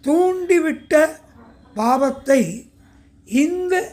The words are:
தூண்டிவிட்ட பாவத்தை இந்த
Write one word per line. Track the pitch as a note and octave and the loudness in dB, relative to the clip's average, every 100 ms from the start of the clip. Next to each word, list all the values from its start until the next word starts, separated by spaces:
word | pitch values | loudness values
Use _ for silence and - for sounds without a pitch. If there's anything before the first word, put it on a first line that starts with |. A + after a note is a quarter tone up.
தூண்டிவிட்ட | C4+ D#4+ F#4 F#4 F4 F4 D#4+ - - D4+ B3+ - _ - - - _ | 0 2 2 0 0 0 0 -6 0 2 2 -2 _ -20 -20 -20 _
பாவத்தை | G#3 A3+ B3+ C4+ C4 - C4+ E3+ A3 - _ _ _ _ _ - A#3+ | -4 0 0 0 -4 0 2 2 -6 -16 _ _ _ _ _ -4 0
இந்த | D#4 F4+ F4+ F4+ - | 0 -2 -2 -4 -4